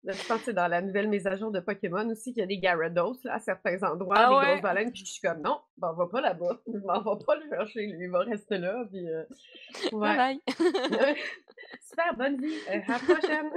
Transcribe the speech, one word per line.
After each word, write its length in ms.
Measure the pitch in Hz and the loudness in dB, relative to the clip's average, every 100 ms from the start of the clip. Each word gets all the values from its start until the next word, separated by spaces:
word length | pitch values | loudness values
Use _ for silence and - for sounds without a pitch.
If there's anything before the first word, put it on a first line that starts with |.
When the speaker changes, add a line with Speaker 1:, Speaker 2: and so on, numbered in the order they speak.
| 226 | -8
Speaker 1:
Là, 100 | 196 | -8
je 100 | - | -2
pense 140 | 226 | -2
que 60 | 247 | 0
c'est 80 | |
dans 140 | 202 175 | 0 2
la 140 | 175 | 2
nouvelle 260 | 196 196 214 | 0 0 2
mise 200 | 202 190 | 0 0
à 80 | 190 | -2
jour 140 | 220 | -2
de 80 | 196 | -4
Pokémon 480 | 175 202 190 175 226 | -4 -4 -2 -2 -2
aussi 240 | 220 - | -4 -6
qu'il 80 | 247 | -4
y 20 | |
a 40 | 185 | -2
des 120 | 196 | 2
Gyarados, 600 | 185 170 165 175 175 254 | 2 2 2 2 0 -2
là, 120 | 240 214 | -6 -4
à 40 | |
certains 420 | - 185 202 180 | -2 -2 -2 0
endroits, 340 | 190 156 185 202 | -2 -2 2 6
Speaker 2:
Ah 120 | 240 | 8
Speaker 1:
des 80 | 269 | 8
Speaker 2:
ouais ? 100 | 277 | 6
Speaker 1:
grosses 140 | 269 | 4
baleines, 300 | 185 180 226 | 2 0 0
puis 140 | - 196 | -6 -14
je 60 | |
suis 100 | - | -4
comme : « 200 | 185 160 | -2 0
Non, 160 | 170 294 _ _ | -2 -2 _ _
m'en 160 | 175 | -6
va 140 | 165 175 | -2 -2
pas 140 | 220 | 0
là-bas. 400 | 285 170 175 247 | 0 0 -2 -4
<laughs> 40 | - | -6
Je 100 | 214 | -8
m'en 220 | 196 190 | -2 0
vais 220 | 208 208 - | 0 -2 0
pas 100 | 302 | 0
le 120 | 302 | 0
chercher, 380 | 170 214 226 208 | -6 -4 -6 -8
lui. 180 | 170 180 | -6 -4
Il 40 | |
va 80 | 180 | -2
rester 380 | 208 233 - 196 | -2 -4 -4 -2
là, 260 | 175 233 220 | -2 -4 -6
puis, 160 | 190 170 | -8 -6
heu, 200 | 160 - - - - - - - | -6 -8 -16 -20 -20 -18 -8 -6
ouais. 240 | 214 208 208 | 0 0 2
Speaker 2:
Bye 240 | 254 269 | 2 0
bye. 20 | - | -8
<laughs> 680 | - 339 294 254 214 269 294 - - _ - | 0 2 2 0 2 2 2 -4 -12 _ -20
Speaker 1:
<laughs> 260 | - - - | -20 -20 -10
Super, 280 | - 339 233 | -2 0 2
bonne 240 | 262 277 | 0 0
vie. 220 | 294 311 - | -2 -4 -4
Heu, 140 | 202 196 | -4 0
à 60 | |
la 60 | 240 | 0
prochaine. » 500 | 262 330 311 311 302 | 4 4 4 0 -2